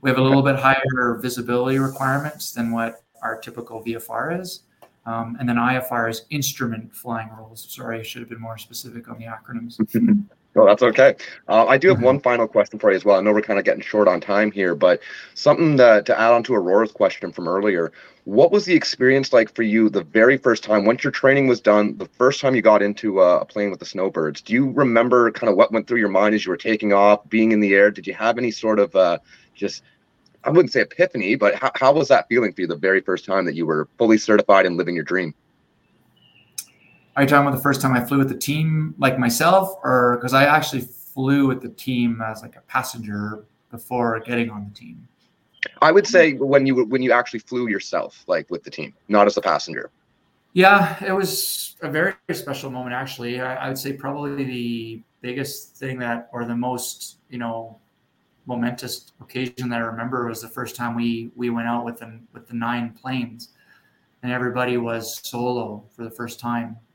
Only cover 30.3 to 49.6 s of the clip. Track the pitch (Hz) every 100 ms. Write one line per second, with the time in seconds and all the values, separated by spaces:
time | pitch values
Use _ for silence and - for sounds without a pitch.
30.3 | _ - 156 151 131 104 - 180 123 95
31.3 | 131 101 - 135 - 131 147 160 123 -
32.3 | 117 110 90 87 82 95 95 95 90 -
33.3 | 95 90 76 82 78 78 _ 117 110 -
34.3 | 107 - 98 92 85 90 87 76 92 87
35.3 | - _ _ _ _ _ _ _ _ _
36.3 | _ _ - - _ _ _ _ - 139
37.3 | 143 143 123 143 135 135 123 120 139 131
38.3 | 117 - 151 160 156 156 156 135 131 123
39.3 | 117 160 190 185 - - 127 123 120 127
40.3 | 135 143 156 151 135 113 - - - 131
41.3 | 139 135 127 120 - - 123 120 113 113
42.3 | 110 117 _ _ 135 127 120 107 104 104
43.3 | 107 - _ _ 113 - 123 120 110 110
44.3 | 120 117 107 101 - 120 - - _ _
45.3 | _ _ _ - - 151 180 202 190 160
46.3 | 131 135 139 135 127 113 127 127 120 120
47.3 | 113 - 120 120 95 - 87 - _ -
48.3 | 87 80 85 - - 71 _ _ 104 104
49.3 | 101 98 76